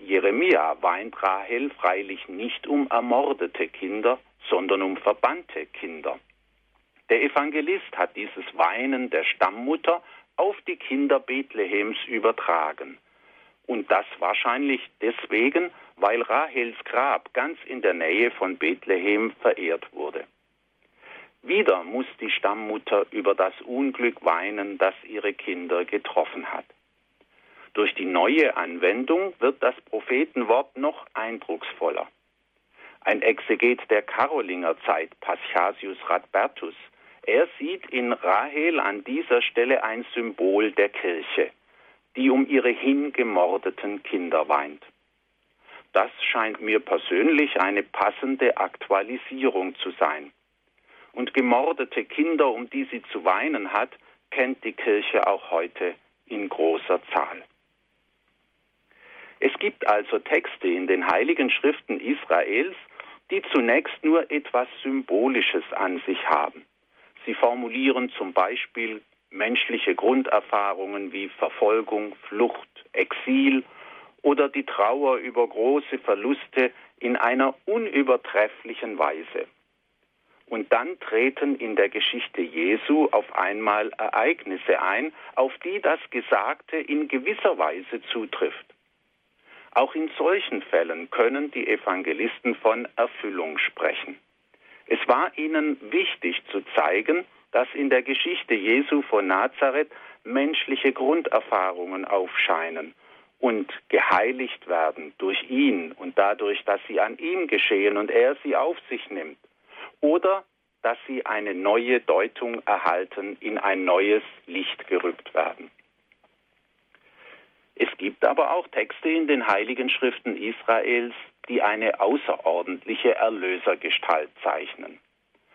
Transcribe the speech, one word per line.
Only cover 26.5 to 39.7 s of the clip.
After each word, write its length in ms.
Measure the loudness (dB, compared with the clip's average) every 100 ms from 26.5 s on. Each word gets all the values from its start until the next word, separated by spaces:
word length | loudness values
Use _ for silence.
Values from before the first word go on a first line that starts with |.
hat. 140 | -10 -12 _ _ _ _ _ _ _ _ -20 -8
Durch 200 | 0 0
die 100 | 0
neue 520 | 0 2 4 4 4 2
Anwendung 760 | -4 0 2 2 2 0 0 0
wird 240 | 0 2
das 120 | 0 -2
Prophetenwort 920 | -6 -6 -2 0 0 -2 2 2 2 -4
noch 300 | -4 -4 -12
eindrucksvoller. 920 | -8 -8 -8 -8 -8 -8 -2 -2 -2 -6 _ _ _ _ _ _ _ -20 -6
Ein 200 | 0 2
Exeget 580 | 4 2 0 4 4 4 2
der 120 | 2
Karolinger 720 | 2 0 0 0 -2 -2 -2 -2
Zeit, 260 | 0 -2 -2 -8
Paschasius 760 | -6 -6 -2 2 2 -2 -10 -8 -2
Radbertus, 640 | -2 0 0 0 -4 -12 -12 -20 _ -20 -10
er 260 | 0 2 2 -2
sieht 280 | -8 -8 -6
in 220 | -4 -2
Rahel 680 | -2 2 2 0 -2 0 0
an 240 | -2 -4
dieser 360 | -6 -6 2 2
Stelle 440 | 2 0 2